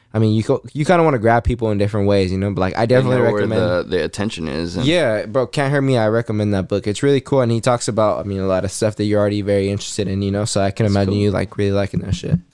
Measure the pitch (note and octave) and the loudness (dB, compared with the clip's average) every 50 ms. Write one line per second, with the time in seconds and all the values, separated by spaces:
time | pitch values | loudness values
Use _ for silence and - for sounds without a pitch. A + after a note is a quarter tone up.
0 | _ _ - A2 A2+ A2 G#2+ A2+ G#2+ - C3+ - - A#2 - C#3 D3+ - F#3 E3+ | _ _ -2 0 2 2 2 2 2 0 0 -2 -2 -6 -6 -4 0 2 4 4
1 | E3 D#3+ C#3 A#2 G2+ A2+ A#2 A#2+ - - B2 A#2 A#2 A2 G#2 G2 G2+ G2+ G#2+ G#2 | 4 4 2 2 2 2 2 2 2 0 -2 0 0 -2 0 0 0 0 0 0
2 | G2 G2+ G2+ G2 F#2+ F2+ F#2 F#2+ G2 G#2 G2 E2+ F#2 F#2 - - A#2 A#2 B2+ B2+ | 2 2 4 2 2 2 0 -2 -2 -2 -2 0 -2 -2 0 -2 0 2 4 4
3 | C3 B2 B2+ B2 A#2+ A2+ G#2 G#2 G#2 A2 A2 G2+ F2+ F2 F2+ F2 - - F2+ F2 | 4 2 2 2 2 2 2 0 0 0 0 0 0 0 0 -2 -2 -2 -2 -2
4 | D2+ - - - G2+ A2 - F2 D#2+ D2+ C2+ D#2+ E2+ F2 F2 F#2 C3 C#3+ E3+ F3+ | -2 -4 -4 -4 -6 -6 -4 -6 -6 -6 -4 -4 -6 -6 -4 -2 0 0 2 2
5 | D3+ A#2 G#2+ G#2 - A2 G#2 C3 B2 - - D3+ C#3 C3+ D3 C#3+ C3+ C3+ C3 A#2+ | 2 0 0 -2 -4 -4 -2 -2 -2 -2 -2 -2 -2 0 0 0 0 2 2 2
6 | A2 G#2+ A2 A#2 A#2 - G#2+ G#2 G#2 G#2 G2+ F#2+ F#2 - G#2+ G2 - G#2 G2+ - | 2 2 2 0 0 -2 -2 0 0 0 0 0 -2 -2 -4 -2 -2 -4 -4 0
7 | - C#3 C#3+ C3+ - - C#3+ C3+ B2+ A#2 A#2 A2+ - C3 A#2+ A#2 - - G#2+ A2 | 2 2 2 2 0 0 0 2 2 2 0 0 2 0 0 0 -2 -2 0 2
8 | A2 G#2 F2+ B1 - G2 G2 G2 F#2+ F#2+ F#2 F#2 F#2+ G2+ - - A2+ G#2+ G#2 - | 2 2 2 0 -4 -4 -4 -4 -2 0 0 0 0 -2 -4 -2 -2 -2 -2 -2
9 | G#2 G#2 G#2 G#2 G#2 G#2 G#2 G#2 G2 G2+ G2+ G2+ G2 G2 G2+ G2+ - - - - | -2 0 2 2 2 2 0 0 0 0 2 2 2 0 -2 -4 -6 -6 -6 -4
10 | G2+ F2+ F#2+ G2 G2+ G2 G2 G2+ G#2 - - G2+ G2 G2 - - A2+ G#2 G2 G2+ | -4 -2 -2 -2 -2 -2 -2 -2 -2 -2 0 0 0 0 0 0 0 2 2 2
11 | G2+ F#2+ G2 G2+ G2+ G#2 F#2+ F#2+ F#2+ G2 - - G2+ G2+ G2 G2+ G2 G2 - - | 2 2 2 2 2 0 0 0 -4 -6 -4 -4 -2 0 0 0 -2 -2 -4 -6
12 | - G2+ - - - - - F3 - _ | -4 -4 -4 -4 -2 -2 -2 -2 -2 _